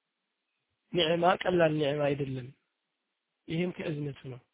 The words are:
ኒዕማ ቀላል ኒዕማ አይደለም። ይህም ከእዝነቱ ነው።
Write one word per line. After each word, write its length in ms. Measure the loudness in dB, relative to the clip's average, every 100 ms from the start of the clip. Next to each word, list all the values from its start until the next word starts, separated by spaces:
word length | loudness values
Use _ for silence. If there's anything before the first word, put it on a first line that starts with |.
| _ _ _ _ _ _ _ _ -4
ኒዕማ 320 | 0 2 4 4 2
ቀላል 340 | 2 4 4
ኒዕማ 260 | 4 0 0
አይደለም። 460 | 0 0 -4 -6 -10 -18 _ _ _ _ _ _ _ _ -6
ይህም 220 | -2 -2
ከእዝነቱ 480 | -4 -6 -4 -6 -8 -14
ነው። 140 | -14 _